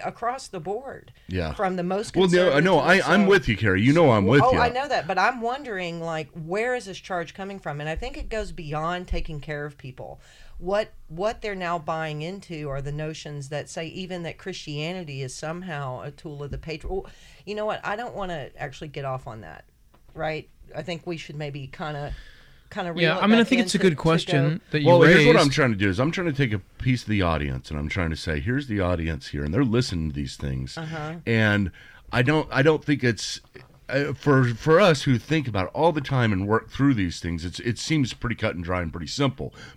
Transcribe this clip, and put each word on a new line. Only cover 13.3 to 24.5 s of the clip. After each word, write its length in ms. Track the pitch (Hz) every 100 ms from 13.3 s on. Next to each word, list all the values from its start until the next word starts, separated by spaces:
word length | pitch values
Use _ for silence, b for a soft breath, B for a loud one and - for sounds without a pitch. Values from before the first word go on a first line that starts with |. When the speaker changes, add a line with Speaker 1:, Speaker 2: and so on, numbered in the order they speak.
| 147 139
Speaker 1:
that 180 | 147 -
say 180 | 180 160
even 360 | 185 180 180
that 140 | 165 -
Christianity 840 | 190 175 - 147 160 185 156 135
is 100 | 131
somehow 680 | - 156 175 185 147 135 127
a 100 | 127
tool 320 | 143 165 143
of 80 | 143
the 80 | 135
patri-, 320 | 160 160 -
well, 160 | 214 - B B B -
you 80 |
know 120 | 208 214
what? 140 | 185 -
I 80 |
don't 220 | 214 247 143
wanna 320 | 185 160 117 -
actually 300 | 139 131 156
get 160 | 143
off 240 | 139 131 127
on 140 | 110
that, 240 | 80 65 - _ _ _ _
right? 340 | 156 156 156 - _ -
I 80 | 151
think 240 | 160 165 180
we 100 | 165
should 200 | - 147
maybe 320 | 147 139 135
kinda, 440 | - 156 147 147 b b b b b b
kinda 220 | 208 175
Speaker 3:
Yeah, 140 | 165 165
Speaker 1:
reel 60 | 180
it 40 |
Speaker 3:
I 40 | 202
mean, 120 | 226
I 40 |
Speaker 1:
back 60 | 226
Speaker 3:
think 140 | 247
it's 120 | 190
a 40 | 196
Speaker 1:
in 20 |
to, 60 | 190
Speaker 3:
good 40 |
Speaker 1:
to 60 | 147
Speaker 3:
question 520 | 160 165 - 151 143